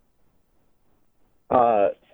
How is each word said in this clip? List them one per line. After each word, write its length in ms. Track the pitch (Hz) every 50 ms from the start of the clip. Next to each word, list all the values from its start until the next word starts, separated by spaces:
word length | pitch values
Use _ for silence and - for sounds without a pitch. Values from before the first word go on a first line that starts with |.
| _ _ _ _ _ _ _ _ _ _ _ _ _ _ _ _ _ _ _ _ _ _ _ _ _ _ _ _ _ -
Uh, 400 | 131 127 120 117 113 104 101 - - - _ _